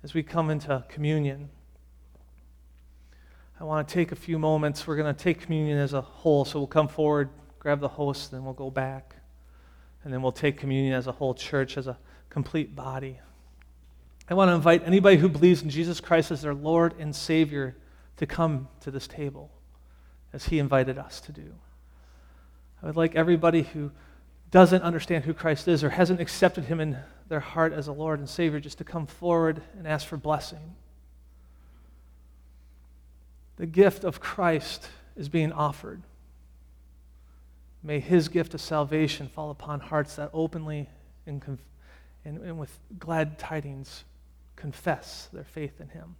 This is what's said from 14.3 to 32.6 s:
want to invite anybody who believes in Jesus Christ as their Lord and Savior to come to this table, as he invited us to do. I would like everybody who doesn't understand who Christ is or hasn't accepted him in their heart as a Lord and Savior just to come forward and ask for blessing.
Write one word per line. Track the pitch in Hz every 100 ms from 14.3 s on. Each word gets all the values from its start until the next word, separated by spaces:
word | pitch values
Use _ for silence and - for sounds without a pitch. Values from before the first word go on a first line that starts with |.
want | 180 190
to | 175
invite | 156 160 -
anybody | 185 196 180
who | 180
believes | 143 175 180
in | 156
Jesus | 143 170 170
Christ | - 165 156
as | 151
their | 151
Lord | 143 147 165 170 165
and | 151 143
Savior | - 160 156 147 131 127 - - - -
to | 160
come | - 165 143 135 -
to | -
this | 135 -
table, | - 143 143 147 - - - - - - - -
as | 143 -
he | 160
invited | 139 135 131 131
us | 139 -
to | -
do. | 147 147 - - - - - - - - - - - - -
I | 160
would | 156
like | 165 160
everybody | 160 170 165 165
who | 147 160 147 - - - - - -
doesn't | 185 180 185
understand | 170 165 - 165 143
who |
Christ | 156 160 151 -
is | 165
or | 143
hasn't | 170 175 185
accepted | 170 - 185 180 127
him | 165
in | 156 131 135 - -
their | 156
heart | - 165 160
as | 151 143
a |
Lord | 143 160 151
and | 139
Savior | - 170 147
just | 143 -
to |
come | 160 170 151
forward | - 175 170 160 160 - -
and | 160
ask | 151 -
for | 156
blessing. | 147 151 - 165 156 180 - - - - - - - - - - - - - - - - - -